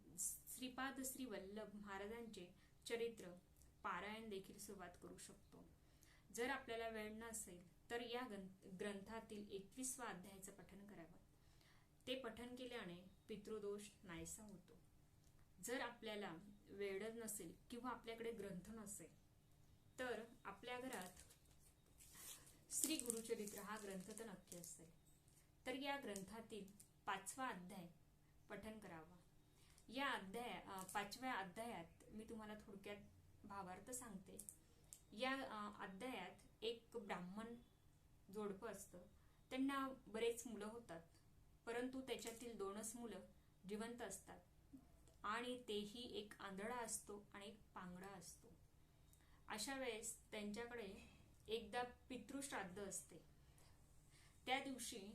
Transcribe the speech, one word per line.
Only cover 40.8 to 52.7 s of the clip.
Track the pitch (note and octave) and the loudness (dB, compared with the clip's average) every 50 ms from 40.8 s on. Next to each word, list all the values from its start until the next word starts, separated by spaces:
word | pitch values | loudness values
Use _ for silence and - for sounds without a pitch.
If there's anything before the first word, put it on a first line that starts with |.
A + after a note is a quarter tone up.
| A#3 - E3 E3 - - - - - - - - - - - - - | -4 -4 -4 -4 -4 -8 -16 -20 -18 -18 -18 -18 -18 -18 -18 -8 -2
परंतु | A#3+ A3+ A#3+ B3 B3+ C4 C4 | 2 4 6 6 6 4 2
त्याच्यातील | C4 - A#3 - - A3+ A3 - B3+ A#3 A3 | 2 4 2 2 2 0 -2 0 -4 -4 0
दोनच | F#3+ G3 G3 G3+ G#3+ A3 - - | 2 2 2 2 2 0 0 0
मुलं | A#3+ A#3+ A3 F#3 F#3 G#3 - - - - - - - - F#3 | 0 -2 -2 -2 -4 -6 -8 -12 -16 -18 -20 -18 -10 -2 0
जिवंत | G#3 G#3 A3+ A#3 A#3+ A#3+ | 2 2 2 2 2 0
असतात | A#3 G3 G#3+ - - - F3 F3 - - - - - - - C4 - - - - - - - - | 0 0 0 -4 -4 -8 -12 -12 -12 -16 -20 -20 -16 -12 -12 -12 -12 -14 -18 -18 -18 -18 -12 0
आणि | - G3+ G#3+ A#3 B3 B3 B3 B3 - - | 4 6 6 6 6 6 4 2 4 6
तेही | G#3 G#3 G#3 G#3 A#3 A#3+ A#3+ - G3 G#3 | 6 6 6 4 0 -4 -4 0 0 0
एक | G#3 G#3 - - | 0 -2 -4 -4
आंधळा | - G3 F#3+ F#3+ G#3 A3+ B3 | -2 -2 0 2 2 4 4
असतो | B3 A3+ A3 - - - - G3+ G#3 - - | 4 4 4 2 2 2 0 -4 -4 -6 -8
आणि | - G3+ G3 G#3+ | -8 -6 -6 -6
एक | G#3 - - - - | -8 -10 -12 -8 -6
पांगळा | G#3 F#3 F3+ F3+ F3+ F#3+ G3 | -6 -4 -4 -4 -4 -4 -4
असतो. | G3 F3+ E3 - - - - - - - - - - - - - - - - - - - - - - - - - | -6 -6 -6 -8 -8 -10 -12 -14 -14 -14 -16 -18 -18 -18 -20 -20 -20 -20 -18 -18 -18 -18 -18 -18 -18 -14 -4 -2
अशा | G#3 G#3+ - C#4 C4+ | 0 2 2 2 4
वेळेस | C4+ C4 A#3+ A3 G#3+ G#3+ - - - - - | 4 4 4 4 2 0 -2 -2 -2 -6 -4
त्यांच्याकडे | A3 G#3+ G#3 G#3 G3+ A3+ A#3+ A#3 A#3 A#3 G3+ F#3+ G#3 A3+ - - - - - - - - - - | -2 0 2 2 2 2 0 0 0 -2 -2 -2 -4 -6 -8 -12 -14 -14 -16 -16 -16 -10 0 2
एकदा | A3 A#3 G#3+ - B3 B3 | 2 2 2 4 4 4
पितृश्राद्ध | B3 A#3+ - - - - B3+ A#3 - - - C#4 C4+ - C#4 A3 F#3+ F3 | 4 4 0 -8 -6 -4 -4 -2 -2 -2 -2 0 0 2 2 2 2 2